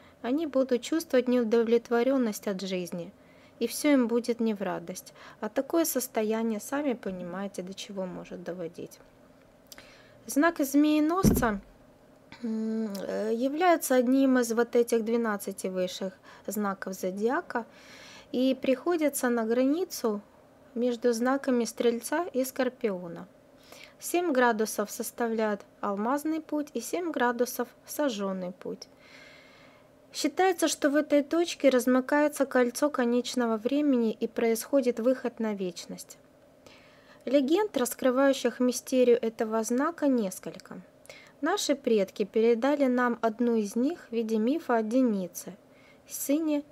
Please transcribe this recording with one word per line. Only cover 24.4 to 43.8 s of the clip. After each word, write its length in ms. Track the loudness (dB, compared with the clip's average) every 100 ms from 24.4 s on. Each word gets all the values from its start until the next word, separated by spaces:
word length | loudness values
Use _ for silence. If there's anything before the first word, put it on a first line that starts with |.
| 4 4 -2 -2 -6
составляет 720 | -6 -10 -4 -2 0 -2 -2 -8 -8
алмазный 600 | -6 -2 -2 -2 -2 -4
путь 280 | -4 -4 -4
и 80 | -8
семь 300 | -6 -4 -4
градусов 560 | 0 0 0 -2 -2 -8 -10 -12
сожженный 680 | -2 -2 -2 -4 -4 -8
путь. 340 | -10 -12 -12 -16 -20 -20 -20 -20 -20 -20 -20 -20 -20 -20 _ -16
Считается, 540 | -6 -4 2 2 2 0
что 220 | 2 2
в 80 | 2
этой 260 | 4 2
точке 460 | 2 0 -2 2 4
размыкается 760 | 4 4 2 2 2 2 0 0
кольцо 440 | 2 2 0 -2
конечного 680 | 0 0 0 0 -2 0 0
времени 560 | 0 0 2 2 2
и 160 | 0 -4
происходит 720 | 0 0 0 2 2 2 2
выход 400 | 0 0 -2 -4
на 140 | -4
вечность. 640 | -4 -6 -8 -14 -14 -16 -20 _ _ _ _ -20 -20 -20 -20 -20 -14
Легенд, 540 | 2 2 4 2 2 0
раскрывающих 840 | -2 0 0 4 4 2 -2 0
мистерию 580 | 0 0 -2 4 6 6
этого 420 | 2 -4 -2 -2
знака, 440 | 0 0 0 0 2
несколько. 760 | 2 0 -6 -12 -14 -16 -18 -18 -20 -20 -20 -20 -6
Наши 360 | -2 -2 0 0
предки 500 | 2 2 2 -2 -2
передали 640 | 2 4 4 2 2 2
нам 320 | 4 2 2
одну 340 | -2 0 2 2
из 220 | 0
них 280 | 0